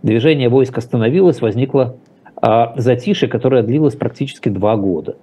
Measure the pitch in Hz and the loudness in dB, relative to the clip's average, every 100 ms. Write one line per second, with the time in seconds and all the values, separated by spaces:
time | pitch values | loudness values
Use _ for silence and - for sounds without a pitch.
0 | 95 113 143 147 123 131 127 - - 123 | 0 2 2 2 2 2 2 -2 -4 -2
1 | 110 170 185 139 113 107 131 139 120 - | 0 2 2 2 -2 -2 0 0 -2 -6
2 | _ _ - - 113 110 117 139 117 123 | _ _ -20 -4 2 2 0 0 0 0
3 | 202 190 127 117 131 127 107 143 151 - | 0 -2 0 0 0 0 0 0 0 -2
4 | - - 139 - - 98 101 110 98 82 | -8 -6 -10 -6 -6 -2 0 0 -2 -4
5 | - - | -6 -14